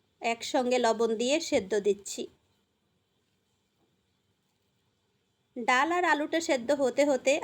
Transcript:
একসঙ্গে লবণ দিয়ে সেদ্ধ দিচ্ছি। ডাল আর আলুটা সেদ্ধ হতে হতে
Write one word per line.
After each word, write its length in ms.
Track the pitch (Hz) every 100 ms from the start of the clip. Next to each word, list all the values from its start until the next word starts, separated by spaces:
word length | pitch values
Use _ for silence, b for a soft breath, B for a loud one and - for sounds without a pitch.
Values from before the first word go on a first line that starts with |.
| _ _
একসঙ্গে 560 | 233 233 - 277 247 247
লবণ 320 | 233 220 226 220
দিয়ে 200 | 247 302
সেদ্ধ 320 | - 269 190 214
দিচ্ছি। 420 | 202 202 - - - _ _ _ _ _ _ _ _ _ _ _ _ _ _ _ _ _ _ _ _ _ _ _ _ _ _ _ _ _ _ _ _ 254
ডাল 320 | 226 254 311
আর 120 | 349
আলুটা 360 | 349 302 302 330
সেদ্ধ 280 | 330 269 233
হতে 300 | 277 254 247
হতে 280 | 285 254 262 302